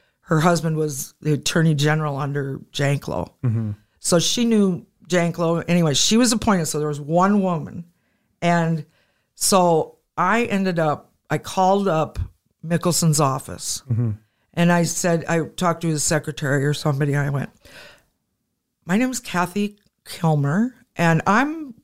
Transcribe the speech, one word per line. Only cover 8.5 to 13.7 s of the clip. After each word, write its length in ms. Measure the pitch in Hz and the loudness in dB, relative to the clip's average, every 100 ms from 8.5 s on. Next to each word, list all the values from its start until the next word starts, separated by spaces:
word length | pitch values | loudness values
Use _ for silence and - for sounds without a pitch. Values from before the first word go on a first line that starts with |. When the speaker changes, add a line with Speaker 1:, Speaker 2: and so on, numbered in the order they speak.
| 170 165 165 151 _ _ _ _ - | 2 2 -2 -6 _ _ _ _ -6
Speaker 1:
so 640 | - 196 175 160 - - _ - | 2 4 4 2 0 -8 _ -2
I 260 | 180 220 240 | 0 0 0
ended 340 | 196 190 170 | -2 -2 0
up, 320 | 156 143 - _ - | 0 -2 -8 _ -6
I 80 | 151 | -6
called 500 | - - 185 196 196 | -4 0 2 2 2
up 320 | 160 147 - - _ _ _ 160 | 0 -2 -4 -10 _ _ _ -4
Mickelson's 540 | 170 180 160 165 147 | -2 0 0 2 2
office. 640 | 139 131 - 90 - | 2 -2 -8 -12 -10